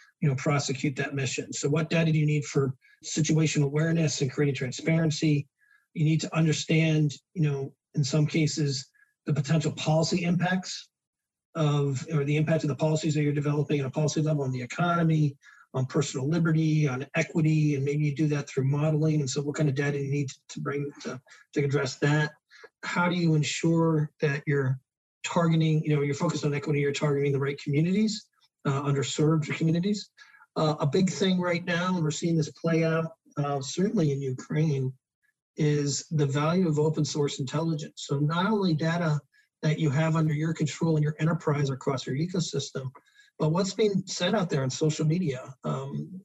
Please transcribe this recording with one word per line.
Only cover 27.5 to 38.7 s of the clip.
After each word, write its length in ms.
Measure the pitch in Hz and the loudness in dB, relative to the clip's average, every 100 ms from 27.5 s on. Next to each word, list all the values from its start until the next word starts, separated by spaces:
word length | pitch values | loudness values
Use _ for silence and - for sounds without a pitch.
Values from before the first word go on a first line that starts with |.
| 143 | -4
communities? 640 | - 143 170 190 220 - - _ _ _ 143 | -2 0 2 2 0 -2 -10 _ _ _ -2
Uh, 160 | 139 | -2
underserved 680 | 143 139 131 - 156 160 147 131 | 0 -2 -2 2 2 2 0 0
communities. 540 | 160 170 196 208 - _ - - _ - | 0 2 0 -2 -6 _ -20 -20 _ -2
Uh, 200 | 156 151 | 0 0
a 80 | 147 | 0
big 220 | 190 190 | 2 2
thing 300 | - 190 180 | 2 0 2
right 260 | 180 170 180 | 0 -2 -2
now, 300 | 170 180 180 | -2 0 0
and 80 | |
we're 80 | 151 | -2
seeing 260 | 151 170 165 | -2 0 0
this 140 | 147 | -2
play 320 | - 165 160 | -4 0 2
out, 300 | 160 160 160 - _ - | 2 0 -4 -10 _ -4
uh, 240 | 143 143 | -2 -2
certainly 500 | - - 202 208 151 | -4 -2 0 2 0
in 100 | 139 | 0
Ukraine, 720 | 135 127 - 151 160 135 131 - _ _ _ _ _ - | -4 -6 -4 0 0 0 -2 -6 _ _ _ _ _ -2
is 480 | 151 147 143 135 - | 0 0 0 -4 -4
the 140 | 151 139 | 0 0
value 420 | 143 156 180 170 | 0 2 2 2
of 120 | 147 | 2
open 260 | 156 156 143 | 0 0 -2
source 340 | 156 143 - | 0 -2 -2
intelligence. 640 | 127 127 165 151 151 - - | -4 -2 -2 -4 -8 -12 -4
So 120 | 143 | 0
not 260 | 147 165 196 | 0 0 0
only 260 | 214 185 | 2 2